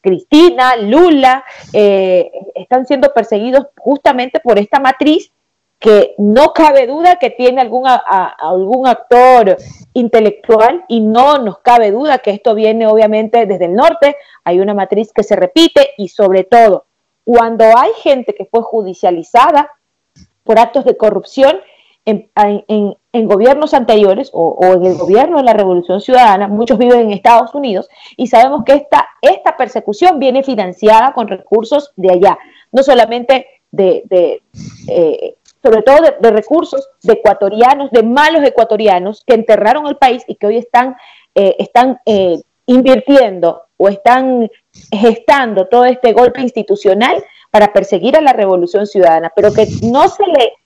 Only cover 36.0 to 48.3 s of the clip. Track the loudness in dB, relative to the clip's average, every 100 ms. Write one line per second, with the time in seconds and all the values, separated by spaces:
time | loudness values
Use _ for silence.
36 | 2 2 0 0 -2 -4 -2 -8 -10 _
37 | -2 0 0 0 -4 0 2 2 0 0
38 | 0 0 0 2 0 0 -2 0 0 0
39 | -2 -12 -2 -2 2 0 2 -2 -4 -2
40 | -2 -2 -10 -8 -4 -4 -2 -2 -2 -8
41 | -20 _ _ -2 0 -2 -2 0 0 -2
42 | -4 -2 0 -4 -8 _ 0 2 2 0
43 | 2 2 2 0 -4 -4 -16 _ -2 0
44 | 0 0 0 -2 -4 _ _ _ _ -2
45 | 0 0 -2 -2 0 -4 -2 0 0 0
46 | 0 2 2 0 -8 -8 -6 -2 0 0
47 | -2 -4 -8 _ _ 0 2 0 -2 -4
48 | 0 0 2